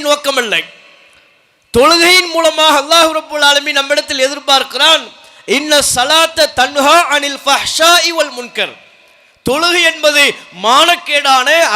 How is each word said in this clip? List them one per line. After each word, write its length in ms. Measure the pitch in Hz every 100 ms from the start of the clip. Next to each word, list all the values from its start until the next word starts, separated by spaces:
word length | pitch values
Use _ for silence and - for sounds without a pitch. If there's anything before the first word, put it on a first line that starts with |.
| 294
நோக்கமல்ல. 600 | 294 285 269 233 170 160 - - _ _ _ _ _ _ _ _ 233
தொழுகையின் 520 | 285 339 339 370 349
மூலமாக 500 | 320 320 311 311 294
அல்லாஹ் 300 | 285 330 330 311
ரப்புல் 280 | 311 302
ஆலமீன் 360 | 285 285 285 285
நம்மிடத்தில் 400 | 277 294 294 285
எதிர்பார்க்கிறான், 920 | 262 285 277 269 254 247 302 311 233 - - - -
"இன்ன 340 | 240 302 294 - 247
ஸலாத்த 580 | 254 311 320 330 302
தன்ஹா 540 | - 262 285 277 330 311
அனில் 300 | 285 285 269 269
ஃபஹ்ஷாஇ 640 | 262 - - 320 349 330
வல் 240 | 330 294
முன்கர்." 400 | 247 240 - 175 113 - _ _ _ _ _ -
தொழுகை 340 | 277 339 349
என்பது 520 | 330 320 302 294 277 - - 175
மானக்கேடான 840 | 202 269 330 349 - 285 285 262 254 320 320